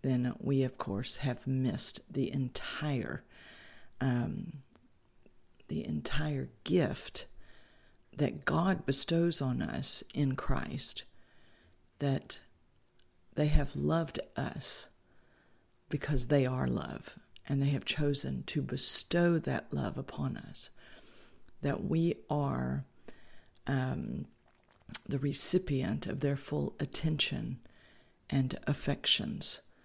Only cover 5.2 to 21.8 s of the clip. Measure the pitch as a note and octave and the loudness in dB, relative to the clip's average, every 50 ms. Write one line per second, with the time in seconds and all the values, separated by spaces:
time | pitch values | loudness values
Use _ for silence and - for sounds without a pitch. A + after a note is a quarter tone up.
5.2 | - - - - - - - - - - - - - - D3+ D3+ - - - D3+ | -20 -20 -20 -20 -20 -20 -20 -18 -10 -6 -4 -4 -2 -2 -2 -2 0 2 2 4
6.2 | D3+ D3+ D3 C3+ C3 - - - - - E3 F3+ D#3 F#2+ - - - - - - | 4 2 0 -2 -4 -6 -8 -8 -2 2 4 4 4 2 0 -4 -6 -6 -6 -8
7.2 | - - - - - - - - - - - - - - - - _ _ - - | -8 -8 -12 -16 -18 -18 -20 -20 -20 -20 -20 -20 -20 -20 -20 -20 _ _ -2 0
8.2 | D3 - - D3+ - - - D#3 F3 F#3+ F#3 E3 - - C3+ - - - E3 E3 | 0 0 0 -2 -4 0 0 2 4 4 2 2 2 0 0 2 2 2 4 4
9.2 | E3+ F3 D#3+ - C#3 C3 B2 F#2+ F#2 - - - - - - - - - - - | 4 4 2 2 0 0 0 0 -2 -2 -4 -4 -2 -2 -2 -2 -4 -4 -2 0
10.2 | D3 C3+ C3 - - - - C3+ B2+ - - C#3 - - - - - - - - | 2 2 2 2 2 2 2 2 2 -2 -4 -2 -2 -2 -2 -4 -8 -12 -16 -20
11.2 | - - - - - - - - - - - _ _ _ _ - C#3+ C#3 C3+ - | -20 -20 -20 -20 -20 -20 -20 -20 -20 -20 -20 _ _ _ _ -2 0 2 2 0
12.2 | - - - - - - - _ _ _ _ _ _ _ _ - - _ _ _ | 0 -4 -12 -12 -14 -18 -20 _ _ _ _ _ _ _ _ -20 -20 _ _ _
13.2 | _ - - - D3+ D3+ D3 D#3 C#3 - - C#3 C#3+ D3 D#3 E3 E3 D3+ - - | _ -6 0 2 6 8 8 8 8 4 0 0 0 2 2 2 0 -2 -4 -6
14.2 | - - - - C#3 C3+ - D#3 - - - - - - - _ _ _ - - | -8 -6 -6 -6 -4 -4 -4 -4 -4 -4 -4 -4 -6 -8 -14 _ _ _ -20 -20
15.2 | - _ _ _ _ _ _ _ _ _ _ _ _ - - C#3 - - - - | -20 _ _ _ _ _ _ _ _ _ _ _ _ -6 -6 -4 0 2 2 2
16.2 | B2+ A#2+ D3 C#3+ C3 B2+ B2+ B2+ C3+ B2+ A#2+ - - - - - - - - - | 4 4 4 4 4 4 2 0 0 0 0 0 -2 -4 -8 -10 -12 -14 -18 -20
17.2 | - _ - - - - C#3 C3+ C#3 C#3+ C#3+ C3 - - - - D3 C#3+ C#3+ C3+ | -20 _ -20 -14 -6 -2 0 2 2 2 2 2 0 -2 0 2 2 2 2 2
18.2 | - C3+ C3+ B2+ C3 - - D3+ C3+ C3 B2 B2 - - - - - - - F3 | 0 -2 -4 -4 -6 -4 -2 -2 -2 0 0 0 2 2 2 2 2 2 4 4
19.2 | F3 F3 E3+ D#3+ D#3+ D3 B2+ - - - - C#3+ C3 G2+ - C3+ C3+ - - - | 6 6 4 4 2 0 -2 -2 -2 -2 -2 -2 -2 -2 -4 -6 -8 -8 -4 -4
20.2 | C#3+ C3 - - - - - - - - - - - - - - - - - - | -2 -2 -2 -4 -8 -10 -10 -10 -10 -10 -12 -16 -20 -20 -20 -20 -20 -20 -20 -20
21.2 | - - - - - - - - - C#3 - - | -20 -20 -20 -20 -20 -20 -10 -4 -2 0 0 0